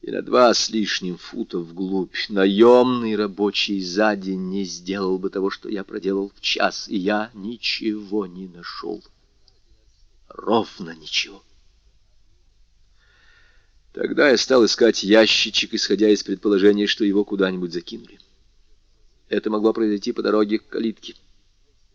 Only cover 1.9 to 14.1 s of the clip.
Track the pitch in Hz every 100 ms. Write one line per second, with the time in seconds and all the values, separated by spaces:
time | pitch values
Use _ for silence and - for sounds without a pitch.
1.9 | 95 87 - - 104 95 101 117 123 123
2.9 | 123 113 107 104 95 101 98 - 98 92
3.9 | 90 107 101 95 95 92 98 95 85 90
4.9 | 98 95 92 95 101 95 - - 98 98
5.9 | 110 95 98 98 _ - - 98 - -
6.9 | 101 92 107 110 110 98 117 - - 110
7.9 | 107 104 104 95 87 95 87 87 - -
8.9 | - _ _ _ _ _ _ _ _ _
9.9 | _ _ _ _ - - 113 101 - 85
10.9 | 80 78 - - - _ _ _ _ _
11.9 | _ _ _ _ _ _ _ _ _ _
12.9 | _ _ _ _ _ _ _ _ _ _
13.9 | - -